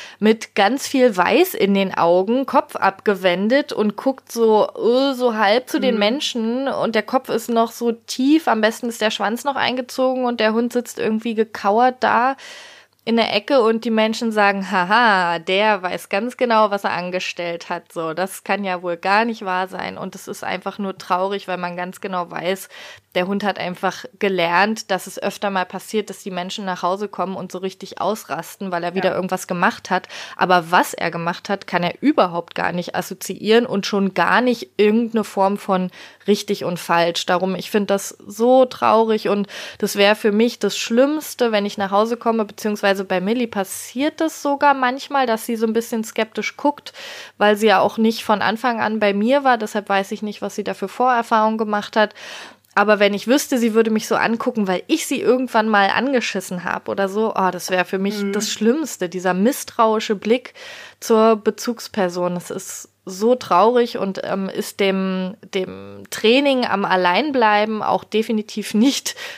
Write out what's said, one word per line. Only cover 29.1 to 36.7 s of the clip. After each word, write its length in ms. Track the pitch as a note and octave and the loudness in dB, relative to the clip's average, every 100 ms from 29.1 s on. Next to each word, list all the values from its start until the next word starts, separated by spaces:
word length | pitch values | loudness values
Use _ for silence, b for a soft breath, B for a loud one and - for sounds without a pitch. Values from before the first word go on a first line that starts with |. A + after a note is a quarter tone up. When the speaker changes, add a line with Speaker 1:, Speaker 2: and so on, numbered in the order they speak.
| E3 | -2
Speaker 1:
irgendwas 320 | F#3 F#3 - | -2 -4 -4
gemacht 420 | F3+ G3 - - | -2 -2 -2 -4
hat. 180 | F#3 - B B B | -4 -4 B B B
Aber 340 | F3+ F3+ E3 | 2 2 4
was 240 | F3 C#4+ | 2 2
er 160 | - E3+ | -2 -6
gemacht 400 | E3+ E3+ F3+ - | -4 -6 -6 -6
hat, 160 | G3 - | -6 -2
kann 160 | F3 | -2
er 120 | F3 - | -2 0
überhaupt 520 | C4 D4+ F3+ E3+ - | 0 4 2 0 -6
gar 200 | - F3 | -4 -2
nicht 200 | F3 - | -2 -4
assoziieren 720 | - - F#3 - F#3+ G3+ A3+ A#3+ | -6 -6 -8 -10 -4 2 4 4
und 220 | G3+ - | -2 0
schon 260 | G3+ G3 | 0 0
gar 280 | F#3+ F3 F#3+ | 2 4 4
nicht 280 | B3 A#3 - - | 2 0 -2 2
irgendeine 460 | G#3+ A3 A#3 A3+ | 4 4 2 -2
Form 340 | G#3 - G3 G3+ | -2 0 0 0
von 320 | - F#3 F3+ B B B - | -2 -2 -2 B B B 0
richtig 360 | G#3 - G3 | 0 0 -4
und 120 | D#3 | -4